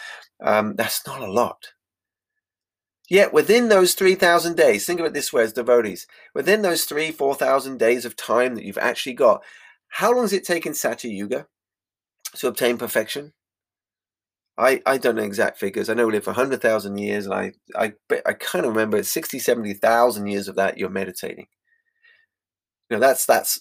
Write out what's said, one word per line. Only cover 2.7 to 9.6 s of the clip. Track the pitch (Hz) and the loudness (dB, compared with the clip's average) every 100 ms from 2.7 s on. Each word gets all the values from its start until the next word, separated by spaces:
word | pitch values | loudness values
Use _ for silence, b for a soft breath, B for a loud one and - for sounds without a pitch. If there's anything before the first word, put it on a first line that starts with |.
| _ _ _ - | _ _ _ 0
Yet | 185 202 | 4 6
within | 151 139 233 240 | 4 4 4 6
those | 196 185 | 6 4
three | - 190 | 4 2
thousand | 185 180 170 165 170 | 4 4 4 2 2
days, | 147 104 - | 4 4 0
think | 175 | -4
of | 165 | -2
it | |
this | 143 - | -4 -2
way | - | 0
as | 113 | 0
devotees, | 123 117 120 107 90 - b b | 0 4 4 4 -4 -14 b b
within | 147 143 214 | -4 2 2
those | 202 170 | 2 -2
three, | - 147 156 | -2 -4 -4
four | 156 139 | -2 -2
thousand | 139 135 135 131 131 | 0 2 0 0 0
days | 113 123 | 2 2
of | 117 - | -2 -10
time | - 113 123 | -2 0 0
that | 117 | -2
you've | 98 98 | -10 -4
actually | 120 120 - | -4 -4 -6
got, | 123 127 101 B B | 2 4 4 B B